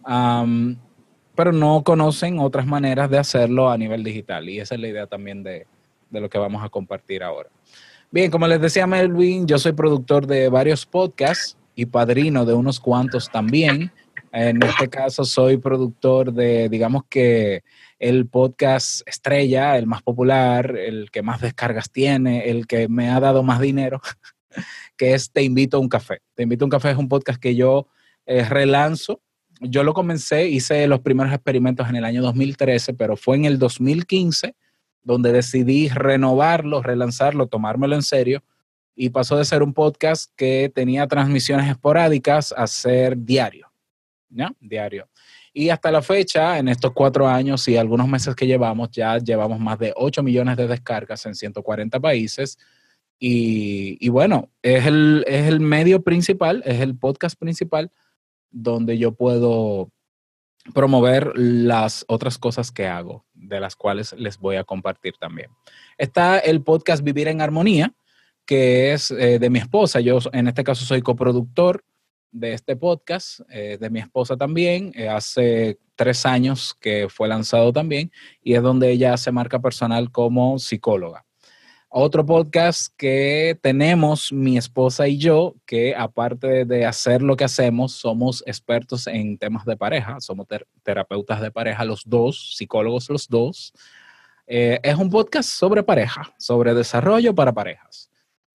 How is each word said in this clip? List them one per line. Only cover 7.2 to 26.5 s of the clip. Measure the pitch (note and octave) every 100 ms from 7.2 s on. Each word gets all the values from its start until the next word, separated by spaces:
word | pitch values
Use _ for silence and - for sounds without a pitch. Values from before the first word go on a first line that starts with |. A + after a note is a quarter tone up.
ahora. | F2+ D2 - _ _ - - _ _
Bien, | E3+ F#3
como | E3 E3
les | E3
decía | D#3+ F#3+ F#3
Melvin, | F#3 F3+ F3 F3+ F#3 E3
yo | D3
soy | E3
productor | D3+ D#3 C#3+ B2 C#3+ C#3
de | C3+ C3
varios | B2+ C#3+ D3 -
podcasts | F3+ F#3 - C#3 F3 - - _
y | - A#2+
padrino | A#2+ A#2+ B2 D#3 C#3 A#2
de |
unos | A#2 C3 B2+
cuantos | B2+ B2 B2+ B2 -
también. | A2+ G#2+ D3 D#3+ C#3+ F3 _ _ - -
En | A#2 A#2 A#2
este | B2 - C3
caso | C3+ C3+ C#3 C3
soy | - C3 C3
productor | C3+ C3 B2 - C3 C3 B2+
de, | A#2+ A#2+ A#2 A2+
digamos | A2 A2+ C3+ -
que, | C#3 B2 A#2 G#2+ F#2+ _ _ - -
el | A#2+ B2+ B2
podcast | B2+ B2+ - C3+ C3 - - -
estrella, | - C3 C#3+ C#3 C3 C#3+ C3
el | A2+
más | G#2+
popular, | - A#2+ B2+ C3+ B2+ B2 B2 A#2
el | G2+ A2 G#2
que | G#2+
más | G#2+ A#2
descargas | A#2+ - A#2+ A2 -
tiene, | C3 C#3 C3+ B2+ A#2+ A#2
el | A#2 A2+
que | A2+ A2+
me | A#2 A#2+
ha | B2+
dado | C3+ C3
más | C3 A#2+
dinero, | C#3 C#3 C3 C3
<laughs> | - - - _ _ - - - - -
que | B2+
es | C3 -
Te | -
Invito | C3+ B2+ C3+ C#3
a |
un | C3
Café. | B2 - F#2 _ -
Te |
Invito | A#2